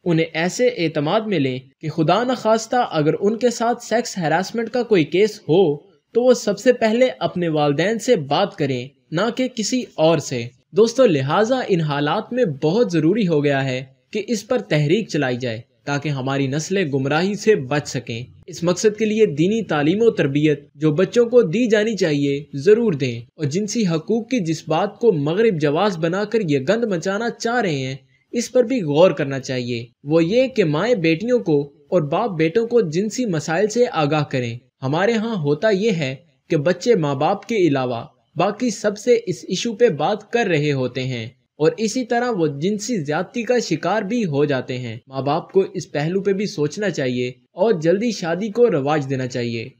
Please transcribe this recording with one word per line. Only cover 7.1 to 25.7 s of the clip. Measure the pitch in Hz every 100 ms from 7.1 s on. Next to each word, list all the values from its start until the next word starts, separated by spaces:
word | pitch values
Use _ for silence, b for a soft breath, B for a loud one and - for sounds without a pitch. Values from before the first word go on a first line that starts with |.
| -
अपने | 175 180 170
वालदैन | 151 147 143 180 226
से | - 226 135
बात | 175 196 -
करें, | 139 127 123 _ _
ना | 160 226
कि | 233 254
किसी | 240 208 254 226 -
और | 160 160
से। | - 127 120 _ _ 160
दोस्तों, | 226 226 254
लिहाजा | 147 131 170 220 262
इन | 226 175
हालात | 151 143 147 170 -
में | 240 226 135
बहुत | 156 202 240
ज़रूरी | 170 151 214 180
हो | 151
गया | 143 139
है | 135 127 131 _ _
कि | 220
इस | - 226
पर | - 254
तहरीक | - 151 147 202 202
चलाई | 160 131 127
जाए, | 127 110 - _ -
ताकि | 143 151
हमारी | 135 131 139 135
नस्लें | 143 156 190 165
गुमराही | 135 135 147 190 202
से | 220 202
बच | 127 147 143
सकें। | 135 - 117 131 - -
इस | 160
मकसद | 170 180 214 208
के | 220
लिए | 214 208
दीनी | 143 175 226
तालीम | 190 156 147 196
और | 233 -
तरबियत | 151 139 151 143 - 143
जो | 156
बच्चों | 151 190 240 233
को | 247 190
दी | 190 247
जानी | 214 214 208
चाहिए, | 175 147 143 139 147 143
ज़रूर | 156 220 226 147
दें। | 131 117 120
और | - 151
जिनसी | 165 208 240 196
हकूक़ | 165 160 233 226
की | 254
जिस | 160 156 -
बात | 156 202 -
को | 233 165
मगरिब | 143 180 226 170
जवाज़ | 147